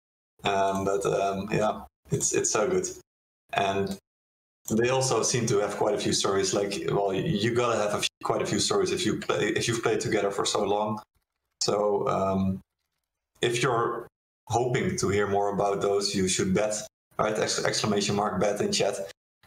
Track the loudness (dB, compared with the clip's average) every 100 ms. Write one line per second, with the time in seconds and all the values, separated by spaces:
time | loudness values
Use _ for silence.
0 | _ _ _ -6 -2 0 0 0 0 0
1 | 0 0 0 -2 -2 0 0 -2 -10 _
2 | -4 -2 0 0 0 0 0 0 -2 -10
3 | -20 _ _ _ -6 -2 0 -2 -4 -6
4 | _ _ _ _ _ _ -2 2 2 2
5 | 2 2 2 0 2 0 0 0 0 0
6 | 0 0 2 0 2 0 0 -2 -2 0
7 | 0 0 0 0 2 2 0 0 0 -2
8 | -4 -6 -4 -2 0 0 2 2 2 0
9 | 0 -2 -2 0 0 0 0 0 0 0
10 | 0 0 0 0 -2 0 0 0 -2 -4
11 | -10 _ _ _ _ -6 -2 0 2 0
12 | 0 0 0 0 0 -4 -10 _ _ _
13 | _ _ _ -4 -2 0 0 0 -2 -4
14 | -10 _ _ _ -2 0 2 2 0 0
15 | 0 2 2 2 0 0 0 2 2 2
16 | 0 0 0 0 2 2 0 -4 -10 _
17 | _ -4 -2 0 -2 -2 -2 -2 0 0
18 | 0 0 0 0 0 0 0 0 0 -2
19 | -8 -14 _ _